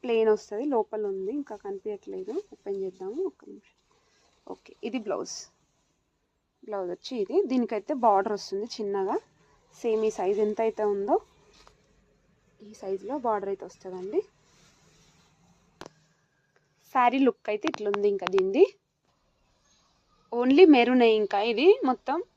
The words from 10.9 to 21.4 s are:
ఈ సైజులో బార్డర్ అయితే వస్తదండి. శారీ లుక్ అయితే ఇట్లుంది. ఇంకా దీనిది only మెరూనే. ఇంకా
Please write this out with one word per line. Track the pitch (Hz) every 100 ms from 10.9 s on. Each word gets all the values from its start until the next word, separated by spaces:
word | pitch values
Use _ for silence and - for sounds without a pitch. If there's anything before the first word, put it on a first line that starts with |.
| 202 202 359 - _ _ _ - _ _ _ _ _ _ _ _ _
ఈ | 208
సైజులో | 214 196 190 190 285
బార్డర్ | 240 214 196
అయితే | 196
వస్తదండి. | 180 - 190 185 185 302 440 _ _ _ _ _ _ _ _ _ _ _ _ _ _ _ - _ _ _ _ _ _ _ _ _ _
శారీ | 269 247 262
లుక్ | 262 - -
అయితే | 214 226
ఇట్లుంది. | - 208 202 202
ఇంకా | 196 185
దీనిది | 190 190 196 415 - _ _ _ _ _ _ _ _ _ _ _ _ _ _ _
only | 240 254 277 370
మెరూనే. | 269 240 254 233
ఇంకా | 220 208 202